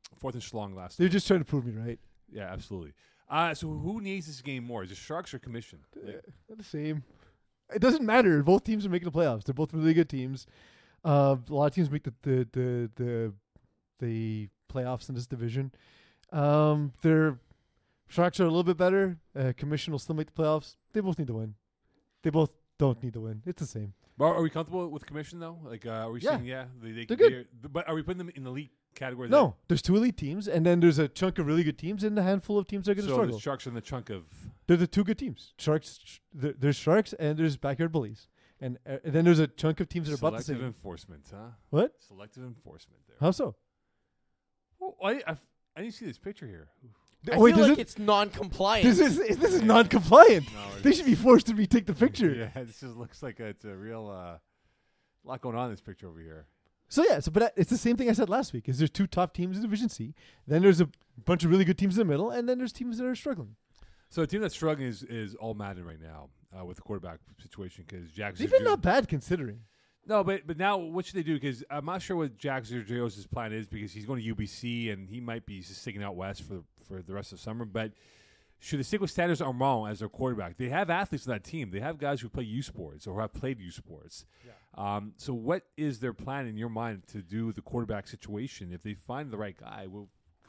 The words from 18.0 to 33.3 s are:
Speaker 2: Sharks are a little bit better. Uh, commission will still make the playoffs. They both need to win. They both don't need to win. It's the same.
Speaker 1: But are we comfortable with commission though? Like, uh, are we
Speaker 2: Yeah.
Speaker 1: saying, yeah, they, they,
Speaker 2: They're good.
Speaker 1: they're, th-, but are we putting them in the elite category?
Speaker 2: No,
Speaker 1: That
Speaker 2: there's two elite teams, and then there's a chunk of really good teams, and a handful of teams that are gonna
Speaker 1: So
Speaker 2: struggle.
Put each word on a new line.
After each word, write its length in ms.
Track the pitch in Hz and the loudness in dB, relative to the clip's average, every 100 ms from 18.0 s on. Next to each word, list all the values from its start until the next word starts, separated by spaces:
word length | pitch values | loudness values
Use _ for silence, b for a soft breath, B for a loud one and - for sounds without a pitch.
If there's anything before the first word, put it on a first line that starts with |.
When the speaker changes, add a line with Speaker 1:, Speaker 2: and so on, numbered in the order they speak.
| _ | _
Speaker 2:
Sharks 300 | - 180 - | 0 2 4
are 40 | |
a 40 | 170 | 2
little 160 | 170 | 4
bit 120 | 175 170 | 2 2
better. 420 | 180 196 190 170 _ 139 | 4 4 0 -4 _ -4
Uh, 160 | 131 - | -4 -2
commission 360 | 143 151 - | -4 -6 -4
will 60 | 143 | -8
still 160 | - | -6
make 180 | 156 156 | -6 -6
the 100 | - | -2
playoffs. 340 | 156 156 - - _ | 0 0 -4 -20 _
They 80 | 214 | -4
both 180 | 190 165 | -2 -2
need 80 | 127 | -4
to 60 | |
win. 200 | 113 110 104 _ _ _ _ _ _ | -4 -8 -12 _ _ _ _ _ _
They 80 | 160 | 0
both 240 | 156 151 _ _ - | 2 2 _ _ 0
don't 240 | 139 117 | 2 0
need 120 | 127 | -6
to 60 | 113 | -8
win. 220 | 110 107 180 | -10 -10 -10
It's 140 | - | -10
the 60 | 143 | -8
same. 280 | 110 101 - _ - | -8 -12 -14 _ 0
Speaker 1:
But 100 | 156 | 0
are 160 | 165 | 2
we 80 | 160 | 0
comfortable 380 | 156 156 180 170 | -2 -6 -6 -6
with 160 | 147 - | -10 -12
commission 340 | 147 143 170 | -12 -12 -14
though? 180 | 165 170 | -14 -14
Like, 220 | 143 113 117 | -16 -12 -10
uh, 40 | |
are 200 | 113 113 | -8 -8
we 80 | 120 | -4
Speaker 2:
Yeah. 100 | 220 262 | -2 -2
Speaker 1:
saying, 80 | |
yeah, 220 | 123 131 127 123 | -4 -10 -12 -14
they, 120 | 113 | -14
they, 120 | 113 | -10
Speaker 2:
They're 120 | 117 240 | -4 4
good. 160 | 440 | 4
Speaker 1:
they're, 120 | 127 | 2
th-, 280 | - 117 143 | -12 -18 -10
but 160 | 156 160 | -8 -4
are 60 | 160 | -6
we 60 | |
putting 160 | 156 180 | -6 -8
them 120 | 175 139 | -10 -12
in 80 | |
the 60 | 127 | -10
elite 200 | 131 147 _ _ | -10 -12 _ _
category? 340 | - 131 123 123 | -12 -10 -8 2
Speaker 2:
No, 180 | 285 165 | 4 4
Speaker 1:
That 80 | - - | 0 -2
Speaker 2:
there's 140 | 165 | -2
two 140 | - 202 | 2 2
elite 200 | 240 - | 2 -2
teams, 300 | 139 190 202 | -6 -6 -2
and 180 | 165 | 2
then 140 | 170 175 | 4 6
there's 200 | 170 147 | 6 6
a 80 | 147 | 0
chunk 320 | - 185 185 | 0 -4 -2
of 60 | 147 | 0
really 180 | 160 | 2
good 140 | 156 - | 0 -2
teams, 260 | 160 202 | -6 -4
and 120 | 208 208 | -2 0
a 60 | |
handful 340 | 180 196 - 208 | 2 0 0 -2
of 120 | - | -2
teams 180 | 202 190 | -4 -2
that 60 | |
are 20 | |
gonna 140 | 202 147 | 0 0
Speaker 1:
So 60 | |
Speaker 2:
struggle. 200 | 127 139 | 0 0